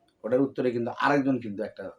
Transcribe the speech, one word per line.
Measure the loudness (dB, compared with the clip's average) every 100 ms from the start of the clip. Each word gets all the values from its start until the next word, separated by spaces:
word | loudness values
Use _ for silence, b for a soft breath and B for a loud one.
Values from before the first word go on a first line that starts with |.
| _ _
ওটার | 0 2
উত্তরে | 2 0 0
কিন্তু | 0 -2
আরেকজন | 0 2 4 2 0
কিন্তু | -2 -6
একটা | -8 -8 -14